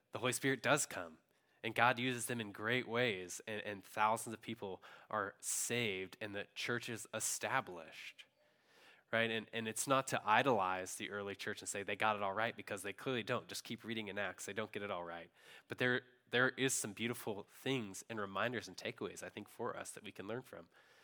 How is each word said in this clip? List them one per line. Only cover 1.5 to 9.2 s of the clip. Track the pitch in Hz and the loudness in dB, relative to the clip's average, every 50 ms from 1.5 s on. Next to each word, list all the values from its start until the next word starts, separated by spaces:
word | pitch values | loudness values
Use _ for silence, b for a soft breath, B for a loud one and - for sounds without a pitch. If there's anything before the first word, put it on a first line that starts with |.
| b b | b b
and | b 113 110 | b 0 4
God | - 117 123 127 117 | 6 6 6 6 6
uses | 123 127 123 120 117 | 2 2 2 0 0
them | - 123 117 | -2 -2 -2
in | 110 101 98 | -2 -4 -4
great | 107 107 110 123 127 117 | -2 0 2 2 2 2
ways, | - 113 117 123 120 101 92 90 87 - - - | 2 2 4 4 4 2 0 -4 -6 -8 -8 -6
and, | - 107 107 - | -6 -6 -4 -4
and | 104 104 98 - | -6 -6 -8 -8
thousands | - - 110 107 110 113 113 - 117 110 | -4 2 4 4 6 4 4 0 -4 -8
of | - | -8
people | - - 113 - 104 98 92 - B B B B B B | -6 -8 -8 -6 -6 -6 -8 -8 B B B B B B
are | - 107 98 101 - - | 0 0 0 0 -4 -6
saved, | - - - - - - 117 120 120 107 95 92 95 92 - - | -4 -2 -2 0 0 0 2 2 2 0 0 -2 -4 -6 -8 -8
and | 110 104 101 | -8 -6 -4
the | 101 95 - - | -6 -6 -6 -6
church | - - - 120 117 - | -4 -2 -2 -2 -2 -2
is | - 117 104 - - - | -4 -6 -6 -6 -6 -4
established, | 110 - - - - - 107 123 135 107 95 90 85 80 80 - - - - - - - _ _ _ B B B B B B B B B B B B B B | -2 0 0 0 0 0 0 2 0 0 -2 -8 -12 -12 -14 -14 -14 -14 -14 -14 -16 -20 _ _ _ B B B B B B B B B B B B B B
right? | - 113 | 2 2